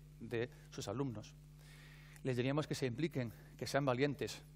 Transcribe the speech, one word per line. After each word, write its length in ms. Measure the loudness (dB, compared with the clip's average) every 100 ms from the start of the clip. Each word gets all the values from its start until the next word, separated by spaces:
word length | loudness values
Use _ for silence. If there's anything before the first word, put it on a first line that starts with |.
| -16 -12
de 320 | -2 0 0 -4 -12
sus 180 | -6 -2
alumnos? 440 | 0 0 -2 -8 -14 -18 -16 -16 -16 -16 -16 -16 -4
Les 160 | 0 4
diríamos 280 | 4 4 2
que 80 |
se 120 | 2 2
impliquen, 480 | 2 2 2 0 -4 -12
que 120 | -6 2
sean 180 | 4
valientes 560 | 6 6 4 4 -2 -2 -10